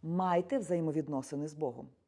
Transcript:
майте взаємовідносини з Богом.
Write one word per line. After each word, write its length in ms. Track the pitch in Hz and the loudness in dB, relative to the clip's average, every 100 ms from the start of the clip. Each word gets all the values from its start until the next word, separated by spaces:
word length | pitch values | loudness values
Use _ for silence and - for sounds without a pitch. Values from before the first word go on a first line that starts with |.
майте 540 | 160 175 185 175 185 269 | 0 0 4 4 4 0
взаємовідносини 880 | 175 175 160 151 147 143 135 143 151 | 2 0 2 0 0 -2 -4 -6 -6
з 60 | |
Богом. 340 | 151 151 120 - - | -2 -4 -4 -14 -18